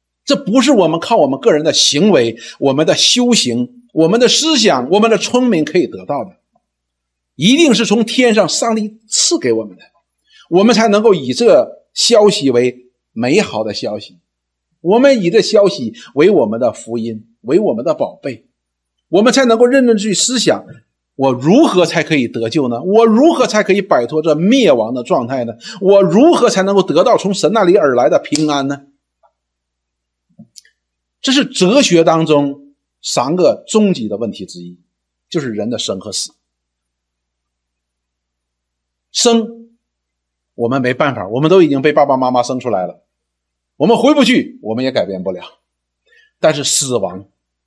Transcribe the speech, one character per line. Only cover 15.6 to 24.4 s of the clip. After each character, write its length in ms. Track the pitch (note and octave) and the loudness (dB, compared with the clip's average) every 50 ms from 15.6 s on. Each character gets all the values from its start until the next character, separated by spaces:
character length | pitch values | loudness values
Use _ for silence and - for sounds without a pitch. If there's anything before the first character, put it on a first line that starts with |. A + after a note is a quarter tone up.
| G3+ F#3 | 2 2
息 240 | - - B2 G#2+ - - - - - | 0 -4 -8 -10 -12 -14 -18 -6 0
为 160 | C3+ D#3 G3+ | 2 2 4
我 160 | G#3 D#3 A#2 | 4 2 0
们 140 | G#2 A2+ A#2 | 0 -2 -2
的 140 | B2 A#2+ G#2+ | -2 -4 -4
福 240 | - - A2+ A#2 | -6 -10 -10 -8
音， 280 | A#2 A2 A#2 A2 G#2+ G#2+ _ _ _ | -8 -6 -8 -10 -12 -14 _ _ _
为 160 | - A#2 C#3+ | -4 -2 -2
我 160 | G3 G#3+ E3+ A#2+ | 0 0 -2 -4
们 120 | G#2+ C3+ | -4 -4
的 80 | E3 D3+ | -4 -4
宝 260 | D3+ A2 F#2 - - | -4 -6 -8 -8 -10
贝， 260 | - C#3 A#2+ - _ _ _ _ _ _ _ _ _ _ _ _ _ | -12 -12 -12 -14 _ _ _ _ _ _ _ _ _ _ _ _ _
我 140 | _ - F#3+ | _ 0 2
们 100 | A3 B3+ | 2 2
才 140 | A3 C4+ C4+ | 2 2 2
能 120 | A#3+ A3+ | 2 2
够 80 | A3+ B3 | 4 4
认 220 | A#3+ C4 C4+ B3+ | 4 4 4 4
真 100 | A#3+ A3+ | 2 2
去 160 | G3+ G3+ A3 F#3 | 0 0 -2 -2
思 240 | - - - C4 | -2 -2 -2 -4
想： 280 | A#3+ - D#3 B2+ - - - - - _ _ _ _ _ _ _ | -2 0 -2 -2 -2 -6 -16 -20 -20 _ _ _ _ _ _ _
我 160 | - C3+ C3+ | -4 -2 -2
如 340 | B2 A#2+ B2+ D#3 G3+ C#4 E4 | -2 0 0 2 4 4 4
何 200 | A#3+ - F3+ E3+ | 4 2 0 0
才 180 | D#3 - E3+ D3+ | 0 -2 -4 -4
可 140 | - D#3+ | -2 -2
以 100 | C#3+ A#2+ | -2 -2
得 220 | A2+ - A#2 A2+ A2+ | -4 -4 -6 -6 -4
救 180 | A#2 D#3+ C3+ | -2 -2 -2
呢？ 160 | A#2+ A#2 A#2 D3+ | -2 -4 -6 -4
我 220 | F#3 G3+ A3+ A#3 | 0 2 4 4
如 280 | A3+ G#3+ A#3 C#4+ E4+ E4+ | 4 4 4 4 4 2
何 140 | C#4+ B3 | 2 0
才 160 | - - G#3+ G3 | 0 0 0 0
可 80 | - | 0
以 100 | F#3+ G3+ | 0 0
摆 240 | F#3+ - D#3+ B2+ A#2+ | 0 0 0 0 0
脱 160 | A#2 D3+ D#3 | -2 -2 -2
这 140 | D3+ E3 D3 | 0 0 0
灭 380 | D3+ | 0